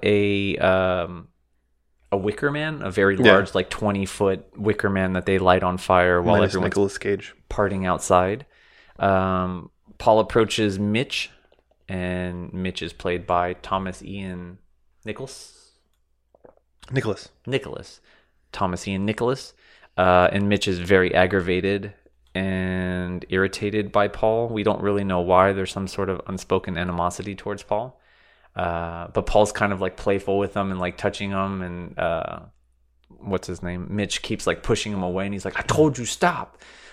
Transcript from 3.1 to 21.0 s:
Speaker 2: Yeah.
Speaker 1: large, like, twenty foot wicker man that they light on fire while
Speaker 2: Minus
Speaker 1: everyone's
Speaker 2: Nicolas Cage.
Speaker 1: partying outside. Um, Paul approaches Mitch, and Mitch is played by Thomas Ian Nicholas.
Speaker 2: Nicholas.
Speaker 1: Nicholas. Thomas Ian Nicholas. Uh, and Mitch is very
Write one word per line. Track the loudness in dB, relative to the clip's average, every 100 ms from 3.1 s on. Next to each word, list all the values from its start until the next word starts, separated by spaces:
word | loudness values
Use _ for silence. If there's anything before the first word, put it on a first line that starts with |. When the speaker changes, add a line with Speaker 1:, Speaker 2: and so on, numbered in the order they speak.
| 6
Speaker 2:
Yeah. | 8
Speaker 1:
large, | 8 6 0
like, | -2
twenty | -2 -2 0 -2
foot | 0 0 0 -6 -4
wicker | -2 0 0
man | 2 0
that | 0 2
they | 4
light | 6 4
on | 2 -2
fire | 4 6 6 4
while | 4 4
Speaker 2:
Minus | 4
Speaker 1:
everyone's | 2 0
Speaker 2:
Nicolas | 0 0 -2
Cage. | -4 -4 -6 -18 -8
Speaker 1:
partying | -2 0 0 0
outside. | 0 4 4 4 -2 -10 _ _ _ _ -2
Um, | 2 2 2 0 -2 -6 -12 _ _ -2
Paul | 4 4
approaches | 4 2 2 2 0 0
Mitch, | 0 0 -2 -6 -8 -12 _ _ _ _ -10
and | -6 -4 -4 -4 -8 -10
Mitch | -6 -6 -6
is | -10
played | -6 -4 -4 0
by | 0 0
Thomas | -4 -4 -4 -4 -8
Ian | -12 -12 -10 -10 -12 -18 _ _ _ _
Nicholas. | -12 -10 -12 -16 -20 -20 _ _ _ _ _ _ _ _ -20 _ _ _ -6
Speaker 2:
Nicholas. | -4 -2 -4 -10 _ -6
Speaker 1:
Nicholas. | -4 -4 -12 -16 -20 _ _ _ _ _
Thomas | -4 -4 -2 -4
Ian | -2 -2
Nicholas. | 0 -2 -2 -6 _ _ _ -8 0
Uh, | 6 6 6
and | 4 2
Mitch | 2 0
is | -2
very | 4 4